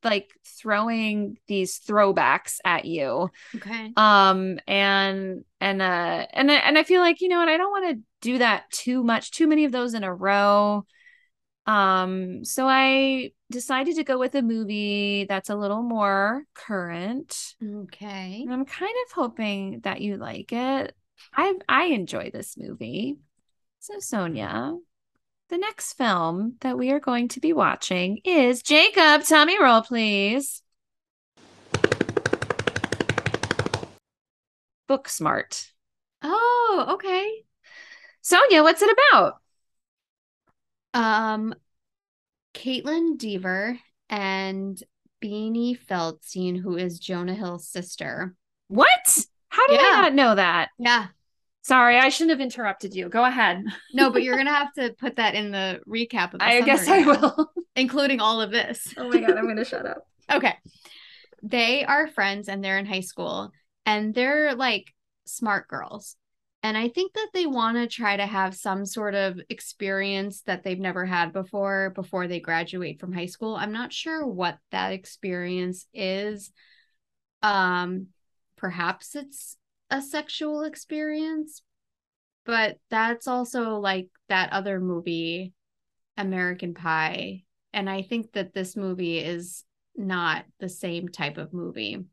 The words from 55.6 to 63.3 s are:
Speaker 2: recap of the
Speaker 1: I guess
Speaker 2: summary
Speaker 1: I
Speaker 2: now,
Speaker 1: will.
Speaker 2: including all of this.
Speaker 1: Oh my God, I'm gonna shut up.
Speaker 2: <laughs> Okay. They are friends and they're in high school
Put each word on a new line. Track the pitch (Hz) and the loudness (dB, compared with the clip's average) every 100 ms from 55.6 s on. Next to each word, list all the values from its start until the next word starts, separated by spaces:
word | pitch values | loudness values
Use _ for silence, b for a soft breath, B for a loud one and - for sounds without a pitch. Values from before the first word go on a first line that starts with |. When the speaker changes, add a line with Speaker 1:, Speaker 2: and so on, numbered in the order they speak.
| 190 180 - | -4 -6 -6
Speaker 2:
recap | 226 233 233 180 | -6 -4 -2 -4
of | - | 0
the | 208 | 4
Speaker 1:
I | 240 | 4
guess | 247 277 285 | 6 4 6
Speaker 2:
summary | 381 | 6
Speaker 1:
I | 294 | 8
Speaker 2:
now, | 285 294 - | 6 4 2
Speaker 1:
will. | 311 - 339 - | -2 -2 -8 -2
Speaker 2:
including | 262 269 277 262 | 0 0 0 2
all | 214 226 | 0 0
of | 220 | 0
this. | 220 - 226 - - | -2 -2 -6 -12 -10
Speaker 1:
Oh | 247 | 0
my | 240 | 2
God, | - 214 | 4 2
I'm | 226 | 0
gonna | 214 | -4
shut | 240 - - | -6 -6 -8
up. | - - _ | -10 -16 _
Speaker 2:
<laughs> | _ | _
Okay. | 294 240 160 - b b b b b b _ | 2 2 -2 -14 b b b b b b _
They | 214 240 233 262 | -6 0 0 0
are | - 285 311 | 0 0 0
friends | 302 196 202 202 | -2 -2 -2 -8
and | 196 | -8
they're | 190 196 | -4 -4
in | 202 | -4
high | 190 | -6
school | 185 - - | -8 -10 -8